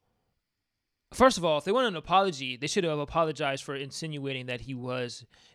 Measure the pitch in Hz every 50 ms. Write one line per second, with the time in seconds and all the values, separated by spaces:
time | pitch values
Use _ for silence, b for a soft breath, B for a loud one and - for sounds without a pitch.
0 | _ _ _ _ _ _ _ _ _ _ _ _ _ _ _ _ _ _ _ _
1 | _ _ - - 262 262 - 180 170 165 151 147 - 190 214 262 254 226 180 156
2 | - - 175 190 196 190 151 131 135 127 123 120 143 151 - 208 175 160 151 147
3 | 143 - - 165 165 156 147 - 151 139 135 131 - - 139 135 139 139 139 -
4 | 165 160 151 143 139 135 135 127 127 127 123 117 113 131 131 123 123 127 127 127
5 | 123 120 - - 117 b b b b b b